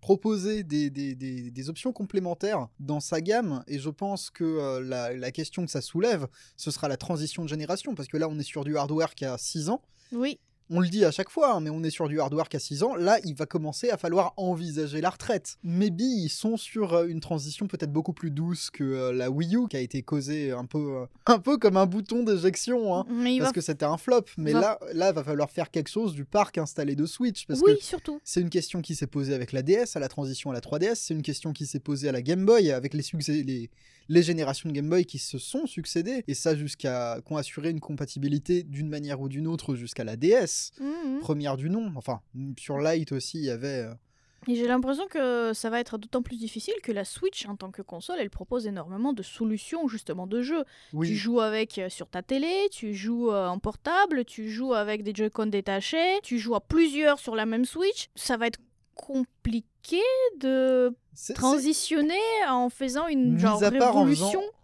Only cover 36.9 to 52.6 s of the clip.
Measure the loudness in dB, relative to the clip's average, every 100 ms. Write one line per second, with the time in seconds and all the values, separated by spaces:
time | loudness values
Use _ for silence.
36.9 | -2 -2 -4 -6 -6 -6 -6 -4 -4 -6
37.9 | -6 -6 -4 0 0 2 0 0 -6 -6
38.9 | -6 -6 -6 -4 -4 -2 -4 -4 -6 -6
39.9 | -8 -6 0 4 6 4 -2 -6 -8 -8
40.9 | -6 -6 -6 -2 -2 -2 -2 -2 -2 -2
41.9 | -6 -6 -8 _ -10 -10 -10 -6 0 2
42.9 | 2 0 -4 -6 -6 -4 -4 -4 -4 -6
43.9 | -10 _ _ _ _ -2 0 2 2 2
44.9 | -2 -2 -2 0 2 0 -2 -2 -2 -4
45.9 | -8 -4 -4 -4 -8 -8 -8 -6 -6 -4
46.9 | -6 -6 -4 -4 -4 -10 -10 -10 -12 -14
47.9 | -12 -8 -4 -4 -6 -6 -4 -4 -6 -8
48.9 | -4 -2 -2 -8 -4 -2 -2 -4 -4 -4
49.9 | -4 -8 -8 -4 -4 0 -2 -4 -10 -10
50.9 | -2 0 0 2 2 2 0 -2 -4 -6
51.9 | -8 -8 -8 -2 0 0 2